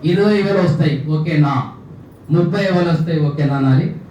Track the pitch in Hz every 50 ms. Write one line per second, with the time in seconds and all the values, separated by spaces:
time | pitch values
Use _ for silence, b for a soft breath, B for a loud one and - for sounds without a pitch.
0 | 147 160 180 190 202 208 208 202 196 202 196 190 180 156 151 151 151 151 131 131
1 | - 151 156 151 160 165 156 147 147 135 131 127 113 - - - - - - -
2 | - - - - - - 151 170 175 151 175 202 202 190 185 180 175 170 160 156
3 | 160 165 165 156 147 143 143 - 143 139 139 135 135 135 131 131 - - - -
4 | - -